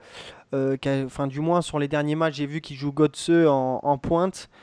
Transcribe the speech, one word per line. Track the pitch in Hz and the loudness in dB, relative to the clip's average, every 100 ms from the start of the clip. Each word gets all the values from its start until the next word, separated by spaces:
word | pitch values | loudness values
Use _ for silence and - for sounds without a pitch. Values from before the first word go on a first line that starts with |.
| - - - - - | -10 -20 -18 -20 -6
euh, | 139 135 135 | -2 -2 -2
qui | 139 | -2
a, | 135 | -2
enfin, | 131 - 139 | -4 -4 -6
du | 135 | -2
moins | 160 175 | 0 0
sur | 160 151 | 0 -4
les | 143 | -2
derniers | 147 147 156 | 0 0 0
matchs, | 160 | 0
j'ai | 139 143 | -2 -6
vu | 156 | -6
qu'il | - 135 | -10 -8
joue | 143 | -6
Götze | 143 151 - - | 2 2 2 2
en, | 170 160 139 127 127 | 6 6 4 2 -2
en | 143 135 | 0 0
pointe. | - 165 185 - - _ | 2 0 0 -2 -16 _